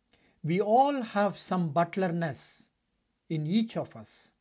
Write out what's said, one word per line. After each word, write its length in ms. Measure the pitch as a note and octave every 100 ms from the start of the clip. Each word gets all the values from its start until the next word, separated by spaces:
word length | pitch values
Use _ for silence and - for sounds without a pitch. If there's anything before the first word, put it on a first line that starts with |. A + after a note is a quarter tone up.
| _ _ _ _
We 180 | D3+ F3
all 420 | G#3 A#3 C#4 C#4
have 360 | A3+ G3+ G3+ F#3
some 300 | - F#3 E3+
butler-ness 1000 | E3+ E3+ F#3 F#3 E3+ E3 B2 - - - _ _ _ _ _ -
in 180 | D#3+ D3+
each 300 | G#3 A3+ F3
of 180 | C3
us. 380 | A#2 A2 - - _